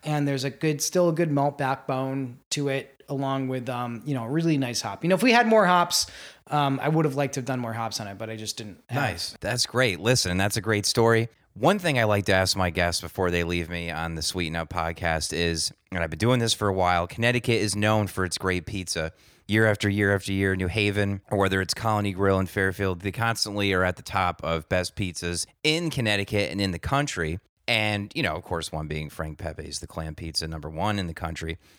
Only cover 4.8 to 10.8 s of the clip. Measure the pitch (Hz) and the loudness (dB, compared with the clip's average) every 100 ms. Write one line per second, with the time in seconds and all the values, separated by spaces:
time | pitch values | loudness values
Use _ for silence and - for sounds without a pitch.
4.8 | 113 - 165 185 247 233 226 220 180 180 | -4 -4 2 4 6 6 6 6 6 6
5.8 | 170 - - - - - - 147 139 135 | 4 0 -2 -8 -18 -20 -4 0 2 0
6.8 | 135 160 156 135 139 139 127 127 117 113 | 2 2 2 0 -2 -2 -4 -4 -4 -4
7.8 | 113 - 107 98 110 110 107 - 107 92 | -6 -6 -8 -8 -10 -8 -8 -10 -12 -16
8.8 | _ 127 131 85 - - 92 120 - 120 | _ -2 -2 -4 -8 -6 -4 -2 0 2
9.8 | 127 85 104 127 90 90 101 110 101 104 | 2 2 2 2 2 2 2 0 0 0